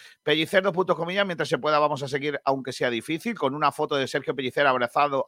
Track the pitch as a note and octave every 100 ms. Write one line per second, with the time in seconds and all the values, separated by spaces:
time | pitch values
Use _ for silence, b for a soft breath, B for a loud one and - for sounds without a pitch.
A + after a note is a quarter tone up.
0 | B B - D3+ D#3 G3+ G3 E3+ F#3 D#3
1 | E3+ F#3+ G3+ E3 D3 D3+ D3+ D3+ D3+ C#3+
2 | C3+ C#3+ D3 C#3+ - C#3 B2+ - C3+ A#2
3 | - D#3+ A#3 A3 C#3 C#3+ D3 - D3+ C#3+
4 | C3 D3 C3+ C#3 B2+ D3 C#3+ B2+ A#2+ D3
5 | D3 C#3